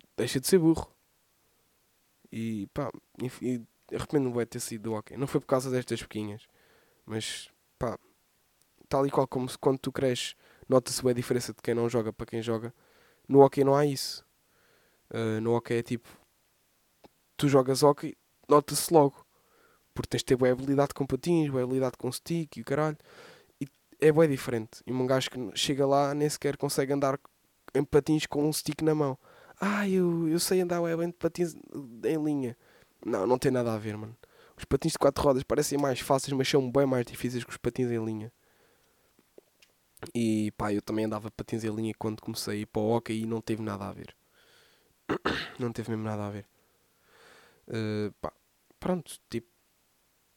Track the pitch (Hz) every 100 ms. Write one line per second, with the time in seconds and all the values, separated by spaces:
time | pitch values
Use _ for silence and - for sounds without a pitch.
0 | _ - 117 135 - 190 160 160 - _
1 | _ _ _ _ _ _ _ _ _ _
2 | _ _ _ 110 113 110 98 - 127 -
3 | - - 127 - 123 123 113 _ - 123
4 | 120 151 127 120 113 123 - 113 113 107
5 | - 107 139 147 - 131 131 127 120 117
6 | - 107 104 104 - _ _ _ _ _
7 | - 110 - - - _ _ - 120 95
8 | _ _ _ _ _ _ _ _ _ 135
9 | 139 151 135 131 127 - 143 135 135 135
10 | 135 123 - - _ _ - 127 - -
11 | 127 120 - 120 117 - - 117 117 120
12 | 107 - 113 117 113 110 120 - _ _
13 | _ _ - 139 135 - 135 139 147 135
14 | - - - _ _ _ _ _ _ _
15 | - 113 110 110 113 117 - 117 117 120
16 | - - _ _ _ _ _ _ _ _
17 | - _ _ - 147 135 131 131 147 143
18 | 156 - _ _ - 147 - 147 - 165
19 | 139 - - _ _ _ _ _ _ -
20 | 117 123 - 127 127 127 135 139 143 -
21 | 139 127 170 170 147 131 127 131 131 -
22 | 123 - - 170 156 - - 143 156 151
23 | - - - - _ _ 143 _ _ -
24 | 156 151 165 135 - 117 110 - - 127
25 | 127 131 - 123 104 - - 135 139 139
26 | 143 147 147 - 143 139 143 - 135 143
27 | 135 139 - _ _ _ - 135 151 147
28 | 156 156 - 143 151 156 - 143 156 156
29 | 139 131 - - - - 190 208 202 190
30 | 175 170 160 170 - 185 180 175 170 165
31 | 170 - 165 170 170 - - - 131 113
32 | 113 156 151 143 123 - _ _ _ _
33 | - 113 98 127 147 127 117 110 107 107
34 | 110 120 - _ - - - 139 165 -
35 | 143 - 143 131 - 127 151 143 139 131
36 | - 135 - 135 131 147 127 135 139 127
37 | 117 - 123 123 117 - 120 123 123 117
38 | 110 110 113 - _ _ _ _ _ _
39 | _ _ _ - - _ _ _ _ _
40 | - 120 113 110 104 - 107 104 - 110
41 | 110 107 110 - 107 113 110 107 113 -
42 | 110 110 - 110 - 104 107 110 107 117
43 | 113 110 113 113 - 113 107 101 98 92
44 | - - _ _ _ _ _ _ _ _
45 | - - - - - - 120 117 113 110
46 | 110 104 101 104 - _ _ _ _ _
47 | _ _ - - - _ - 117 107 104
48 | 104 - 76 - _ _ _ _ 185 180
49 | - - _ 117 - _ _ _ _ _
50 | _ _ _